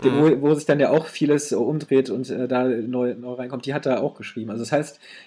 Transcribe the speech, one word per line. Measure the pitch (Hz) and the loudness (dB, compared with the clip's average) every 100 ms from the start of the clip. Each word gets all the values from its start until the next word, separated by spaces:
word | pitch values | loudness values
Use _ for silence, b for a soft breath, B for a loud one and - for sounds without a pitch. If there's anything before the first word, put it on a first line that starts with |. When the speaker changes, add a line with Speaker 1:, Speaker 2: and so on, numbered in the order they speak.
Speaker 1:
Mhm. | 131 135 156 135 | 2 4 4 4
Speaker 2:
wo, | 143 | 4
wo | |
sich | 151 151 | 2 2
dann | 143 | 2
ja | 135 | 4
auch | 151 160 | 2 0
vieles | - 151 151 147 | -2 2 2 2
umdreht | - 117 151 151 135 131 | -2 0 -2 2 2 2
und, | 113 127 | -4 -4
äh, | 113 123 | -6 -2
da | 127 | 0
neu, | 127 117 113 127 123 | 0 -2 -4 -2 -2
neu | 120 123 | -4 -10
reinkommt, | 123 123 131 | -10 -10 -10
die | 135 | -6
hat | 143 139 | -4 -2
er | 120 | 0
auch | 139 - | -2 -6
geschrieben. | 104 - 110 | -14 -10 -8
Also | 107 | -8
das | 117 | -2
heißt, | 151 151 - B B | -2 -2 -12 B B